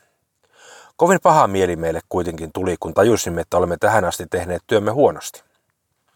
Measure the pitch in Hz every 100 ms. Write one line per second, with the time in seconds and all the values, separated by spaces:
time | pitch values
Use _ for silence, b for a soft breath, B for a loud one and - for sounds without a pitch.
0 | _ _ _ _ b b b b b -
1 | 175 190 180 156 117 98 92 82 82 82
2 | - 92 87 82 80 95 92 85 82 80
3 | 107 107 - 85 82 87 90 85 104 110
4 | 92 - - 92 87 87 - 107 104 123
5 | 120 78 - - _ _ _ _ _ _
6 | _